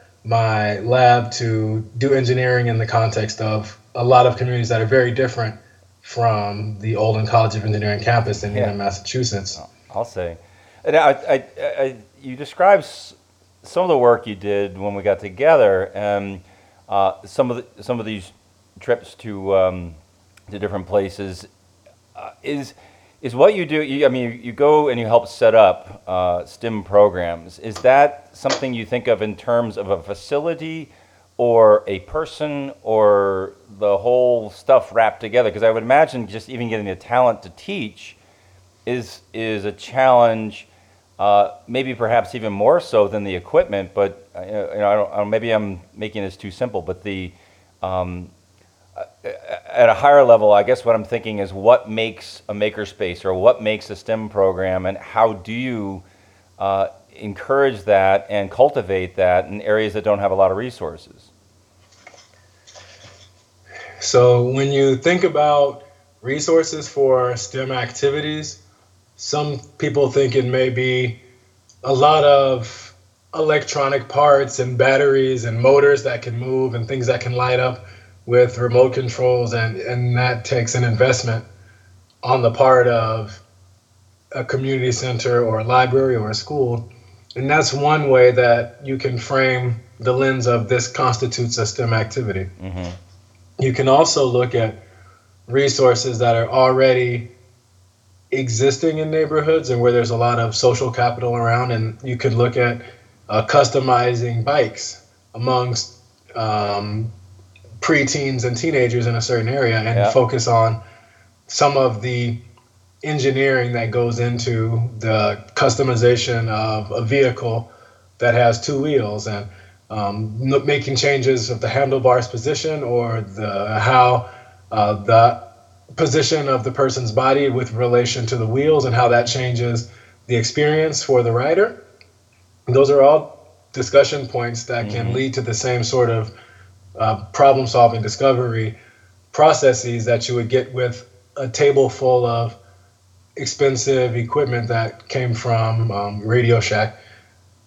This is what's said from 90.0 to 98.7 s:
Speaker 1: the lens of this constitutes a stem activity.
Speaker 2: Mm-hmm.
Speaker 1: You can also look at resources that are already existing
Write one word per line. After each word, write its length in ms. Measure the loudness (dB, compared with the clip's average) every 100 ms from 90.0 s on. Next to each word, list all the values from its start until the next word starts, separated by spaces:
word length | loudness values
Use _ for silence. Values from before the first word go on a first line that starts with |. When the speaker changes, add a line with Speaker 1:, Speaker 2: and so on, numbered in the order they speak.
Speaker 1:
the 120 | -2
lens 340 | 0 0 0 0
of 220 | 0 0
this 200 | -2 -2
constitutes 680 | -2 -2 -2 -4 -4 -4 -4
a 80 | -4
stem 260 | -4 -2
activity. 560 | -2 -4 -6 -6 -6 -8 -12
Speaker 2:
Mm-hmm. 280 | -12 -10 -10 -12 -18 _ _ _ _ -6
Speaker 1:
You 120 | -4
can 160 | 0 2
also 360 | 4 4 2
look 300 | 0 0 0
at 200 | 0 -2 -4 -18 -20 -20 _ _ _ -6
resources 720 | 0 0 2 4 4 0 -2
that 160 | 0
are 140 | 0 0
already 840 | 2 2 4 4 4 0 -4 -8 -18 _ _ _ _ _ _ _ _ _
existing 640 | -6 -4 0 0